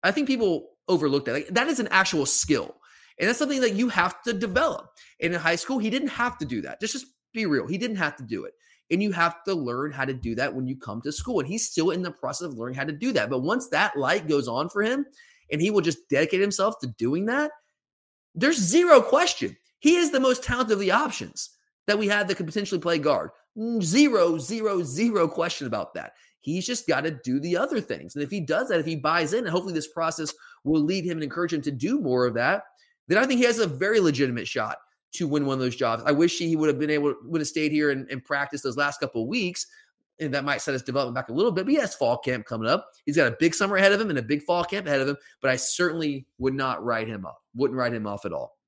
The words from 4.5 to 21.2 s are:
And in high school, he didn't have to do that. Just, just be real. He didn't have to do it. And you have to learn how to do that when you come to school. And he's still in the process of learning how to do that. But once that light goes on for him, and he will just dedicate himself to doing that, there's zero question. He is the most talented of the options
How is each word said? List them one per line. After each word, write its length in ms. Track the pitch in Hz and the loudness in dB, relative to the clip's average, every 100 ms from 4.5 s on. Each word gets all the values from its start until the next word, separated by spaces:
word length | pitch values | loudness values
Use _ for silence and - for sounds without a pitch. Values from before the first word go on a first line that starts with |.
| 190 320 - - _ - _ | 0 0 -2 -12 _ -20 _
And 140 | 165 | -2
in 60 | 170 | 0
high 160 | 160 170 | 2 0
school, 220 | - 262 | 0 -2
he 120 | 220 | 0
didn't 180 | 247 294 | 0 -2
have 300 | - 240 240 | -2 -4 -4
to 60 | |
do 180 | 139 120 | -6 -6
that. 180 | 67 - | -6 -8
Just, 120 | 220 | -6
just 120 | 269 - _ _ | -6 -12 _ _
be 120 | 220 208 | -4 0
real. 200 | 139 - | 0 0
He 120 | 180 | -4
didn't 180 | 233 208 | -4 -2
have 200 | 156 - | -4 -4
to 60 | |
do 220 | 113 107 | -8 -8
it. 80 | - _ _ _ _ | -8 _ _ _ _
And 120 | 170 | 0
you 100 | 208 | 0
have 300 | 175 170 170 | 0 0 0
to 100 | - | -4
learn 380 | 180 123 123 147 | -4 -2 -4 -4
how 120 | 135 | -4
to 100 | 131 | -4
do 200 | 131 117 113 | -4 -6 -2
that 180 | 135 | -4
when 120 | 131 127 | -4 -6
you 100 | 131 | -8
come 240 | - 107 | -8 -8
to 100 | 143 | -6
school. 280 | 147 - 214 | -6 -2 -2
And 80 | 131 | -2
he's 200 | 214 - | -4 -2
still 220 | - 165 | 0 0
in 120 | 170 | 0
the 80 | 180 | -4
process 360 | - 127 143 170 | -6 -8 -6 -8
of 120 | 123 | -8
learning 180 | 120 131 | -8 -6
how 80 | |
to 80 | 143 | -6
do 200 | 147 240 | -4 0
that. 180 | 202 107 | 2 2
But 100 | 131 | -2
once 280 | 139 240 254 | 0 -2 0
that 280 | 151 202 143 | 0 0 0
light 320 | 135 196 160 | 0 -2 0
goes 200 | 147 123 | 0 0
on 200 | 117 165 | -2 -2
for 140 | 202 | -2
him, 240 | 214 262 285 _ - _ _ | 0 -2 -4 _ -20 _ _
and 100 | 151 | 0
he 100 | 185 | 2
will 100 | 208 | 2
just 260 | 165 147 _ | 0 -4 _
dedicate 320 | 135 156 185 | 2 2 2
himself 380 | 202 196 196 214 | 2 2 0 0
to 60 | 131 | -10
doing 400 | 110 117 156 208 | -4 -2 0 0
that, 240 | 262 302 - _ _ _ _ _ _ _ | -2 -2 -6 _ _ _ _ _ _ _
there's 240 | - 262 311 | 0 2 4
zero 440 | 180 294 359 277 | 4 6 10 8
question. 540 | 214 277 - - - - _ _ | 10 4 4 0 -6 -8 _ _
He 180 | 294 349 | 4 6
is 140 | 330 | 4
the 100 | 277 | 4
most 220 | 262 254 | 4 2
talented 300 | - 247 226 | 0 -2 0
of 80 | 208 | 2
the 120 | 196 | 2
options 580 | 196 302 - | 2 0 -6